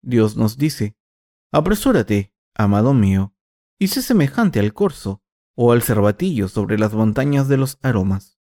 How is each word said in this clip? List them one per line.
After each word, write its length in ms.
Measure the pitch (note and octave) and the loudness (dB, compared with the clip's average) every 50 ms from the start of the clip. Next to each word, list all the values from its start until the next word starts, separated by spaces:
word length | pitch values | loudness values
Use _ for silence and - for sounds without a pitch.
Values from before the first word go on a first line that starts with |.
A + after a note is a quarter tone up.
Dios 340 | _ B2+ B2 A#2 A2 G#2+ G#2+ | _ 0 2 2 2 2 2
nos 200 | A2 A2 G#2+ A2 | 0 -2 -2 0
dice, 400 | C3+ C#3+ D#3 - - G#2+ G#2 - _ _ _ _ _ _ _ _ _ _ _ | -2 -4 -4 -2 -4 -6 -8 -8 _ _ _ _ _ _ _ _ _ _ _
"Apresúrate, 800 | - D3+ D3+ F#3 G#3+ G#3 - C4+ A#3+ C#3+ G#2 - G#2+ G2+ G2 _ _ _ _ _ _ | -2 0 2 2 -2 0 2 2 2 2 2 0 0 -2 -2 _ _ _ _ _ _
amado 400 | - G#2+ G2+ G2+ G#2 A2 C3 C#3 | -2 0 2 2 2 2 2 2
mío, 400 | B2+ G#2 F#2+ F#2+ F#2+ - G2 _ _ _ _ _ _ _ _ _ | 2 2 2 2 0 -2 -4 _ _ _ _ _ _ _ _ _
y 120 | _ G3 F#3+ | _ -4 -4
sé 140 | - C#4 | -4 -6
semejante 580 | B3 - B3+ G3 C#3+ C3+ - - A3+ F#3 - A2 | -4 0 0 0 0 0 0 0 -2 0 0 0
al 120 | G2+ G#2 | -2 -2
corzo 480 | - - G3+ F#3 - - - G2+ G2 - _ _ _ _ _ _ _ | -2 -2 -2 -2 -2 -6 -10 -10 -10 -10 _ _ _ _ _ _ _
o 160 | - A#2+ A#2+ | 0 2 4
al 100 | A#2+ A#2+ | 4 2
cervatillo 640 | - - A2+ G#2+ G2+ G#2 G#2 - F3 F#3+ E3 A2 F#2+ | 2 0 0 2 2 2 2 0 -4 -4 -2 -2 -4
sobre 320 | F#2+ - A2 G2+ F2 G#2+ G#2 | -4 -4 -4 -4 -2 0 0
las 160 | A2 A2 A2 | 0 0 0
montañas 540 | G#2+ A2 A2 G#2 B2+ C3+ C#3+ C#3+ C#3 C#3 C3+ | 0 0 0 0 0 -2 0 0 0 0 0
de 80 | C#3+ | 0
los 200 | C3+ C3+ C3 - _ | 0 0 -4 -6 _
aromas". 560 | - C3 A#2+ G2+ F#2 G2 F#2+ G2 - _ _ _ _ | -4 -2 -2 0 0 -2 -2 -4 -6 _ _ _ _